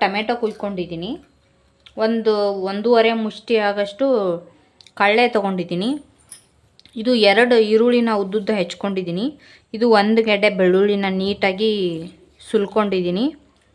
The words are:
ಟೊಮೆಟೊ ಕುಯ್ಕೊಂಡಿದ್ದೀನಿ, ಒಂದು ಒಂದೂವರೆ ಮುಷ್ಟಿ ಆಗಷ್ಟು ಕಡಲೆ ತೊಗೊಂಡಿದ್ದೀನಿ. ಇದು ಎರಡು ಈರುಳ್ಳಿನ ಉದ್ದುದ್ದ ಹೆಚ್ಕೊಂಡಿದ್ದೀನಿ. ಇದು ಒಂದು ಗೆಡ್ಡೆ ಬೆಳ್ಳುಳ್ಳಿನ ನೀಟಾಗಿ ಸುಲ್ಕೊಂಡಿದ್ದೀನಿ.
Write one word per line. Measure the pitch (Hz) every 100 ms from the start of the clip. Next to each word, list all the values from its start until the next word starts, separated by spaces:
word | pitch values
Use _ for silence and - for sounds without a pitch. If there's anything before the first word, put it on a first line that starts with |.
ಟೊಮೆಟೊ | 202 202 214 240
ಕುಯ್ಕೊಂಡಿದ್ದೀನಿ, | 220 214 202 190 170 165 185 330 _ _ _ _ _ _ - - 220
ಒಂದು | 233 220 214 202 196 185
ಒಂದೂವರೆ | 202 220 233 226 226 214
ಮುಷ್ಟಿ | - - 226 208
ಆಗಷ್ಟು | 202 202 - 269 240 190 170 - _ _ _ - -
ಕಡಲೆ | 202 214 240 226
ತೊಗೊಂಡಿದ್ದೀನಿ. | 196 185 170 175 214 294 - _ - - _ _ _ _ _ 233
ಇದು | 220 247 202
ಎರಡು | 196 247 233 214
ಈರುಳ್ಳಿನ | 220 240 240 233 214
ಉದ್ದುದ್ದ | 190 214 202 208
ಹೆಚ್ಕೊಂಡಿದ್ದೀನಿ. | 180 - 202 190 175 175 254 294 - - _ 220
ಇದು | 240 214
ಒಂದು | 202 226 220
ಗೆಡ್ಡೆ | 202 208 190
ಬೆಳ್ಳುಳ್ಳಿನ | 185 185 208 202 196 190
ನೀಟಾಗಿ | 190 202 196 185 220 208 180 160 170 - _ _ -
ಸುಲ್ಕೊಂಡಿದ್ದೀನಿ. | 214 196 220 208 190 180 180 277 - _ _ _